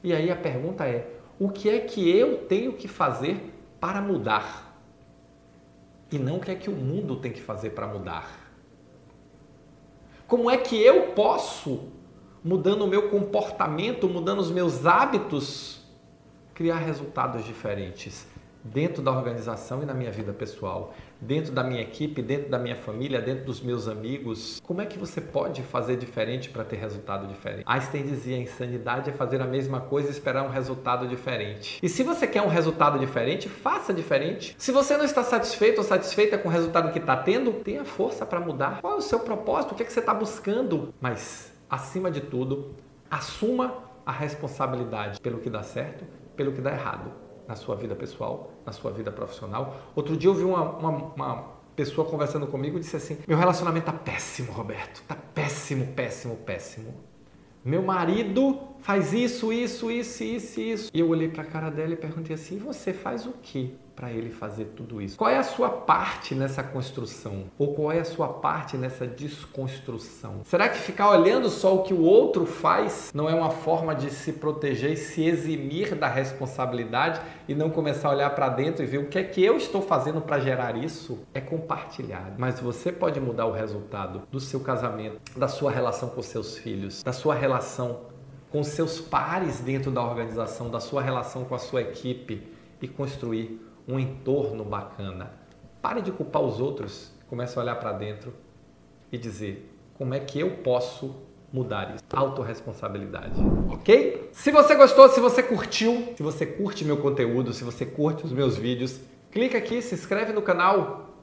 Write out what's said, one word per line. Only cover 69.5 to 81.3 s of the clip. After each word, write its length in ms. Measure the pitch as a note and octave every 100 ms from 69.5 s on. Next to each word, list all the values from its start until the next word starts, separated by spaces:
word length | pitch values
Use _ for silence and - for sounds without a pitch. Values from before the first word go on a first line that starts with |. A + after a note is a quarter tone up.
| - C3 C3+ - A2+ - - A2 G2+
Será 240 | - F3 A3
que 100 | -
ficar 340 | - F#3+ G3+
olhando 380 | F#3+ F3 B3 A#3
só 260 | - F#3+ F#3+
o 80 |
que 100 | F#3+
o 80 | F#3
outro 440 | E3 G#3+ - F#3 E3
faz 640 | - D#3+ F3+ G#3+ - -
não 160 | D3 D#3
é 40 |
uma 160 | E3 D#3+
forma 460 | D#3+ D#3 E3 D#3+ C#3+
de 140 | C#3
se 240 | C#3 -
proteger 580 | - D3+ D3+ D3 A#2 C#3
e 60 | -
se 260 | - -
eximir 720 | D#3+ D#3+ D#3 D3 C#3 D#3 G#3 D#3+
da 120 | C#3+
responsabilidade 1120 | B2+ C3 - C3 - A#2+ B2 A2 B2 D#3+ E3 - - -
e 80 | C#3+
não 140 | D#3
começar 400 | D#3 D3+ C3+ D3+
a 20 |
olhar 180 | C#3 C#3+ C#3+
pra 140 | C3+
dentro 340 | B2+ D3 D#3
e 20 | B2
ver 120 | C#3
o 100 | C#3+
que 100 | F#3+
é 60 |
que 180 | F#3+ -
eu 140 | G3 D4+
estou 260 | - G3+
fazendo 380 | G3 D3+ C3 D#3
pra 200 | D3 C#3+
gerar 360 | C3 B2+ A#2+ A#2
isso? 440 | D#3 D#3+ - A2+ -